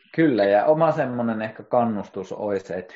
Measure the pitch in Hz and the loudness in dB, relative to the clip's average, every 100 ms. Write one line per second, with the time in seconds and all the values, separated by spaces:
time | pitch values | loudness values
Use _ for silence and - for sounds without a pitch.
0 | _ - 160 110 101 104 - 156 160 - | _ 0 2 4 4 4 4 4 2 0
1 | 127 123 117 110 110 - - 127 113 101 | -2 -2 -4 -4 -6 -10 -4 0 0 -2
2 | - 98 92 - 104 98 - 90 - | -8 -12 -12 -8 -4 -4 -6 -10 -10